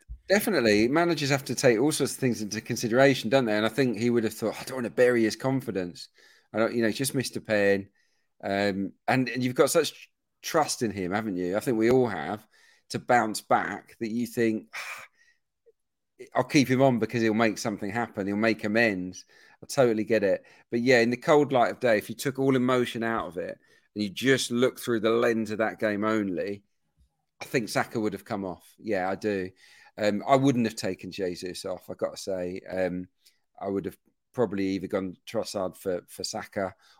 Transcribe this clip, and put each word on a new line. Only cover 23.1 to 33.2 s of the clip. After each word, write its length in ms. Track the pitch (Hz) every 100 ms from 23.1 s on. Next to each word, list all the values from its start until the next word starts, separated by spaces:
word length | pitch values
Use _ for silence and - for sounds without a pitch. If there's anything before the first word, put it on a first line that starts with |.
| 113 85
of 120 | 87
it 200 | 90 - _ _ _
and 100 | 104
you 60 | 104
just 400 | 87 123 131 -
look 280 | 120 127 -
through 220 | - 113
the 100 | 110
lens 400 | 117 120 113 107
of 80 | 104
that 200 | 107 87
game 240 | 110 101
only, 580 | 107 110 101 85 95 101 _ _ _ _ _ _ _ -
I 40 | -
think 220 | 147 104
Saka 280 | 131 113 120
would 140 | 107
have 120 | 95 -
come 180 | 107
off. 200 | 98 87 _ _
Yeah, 300 | 107 98 92
I 60 |
do. 360 | 95 107 98 92 - _ - - -
Um, 240 | 107 104 -
I 80 | 135
wouldn't 300 | 139 123 113
have 100 | -
taken 340 | 101 92 92
Jesus 540 | 85 92 90 90 85
off, 240 | 95 90 -
I've 80 | 92
got 180 | 85 -
to 60 |
say. 380 | - 95 90 92 -
Um, 380 | 92 92 90 90 _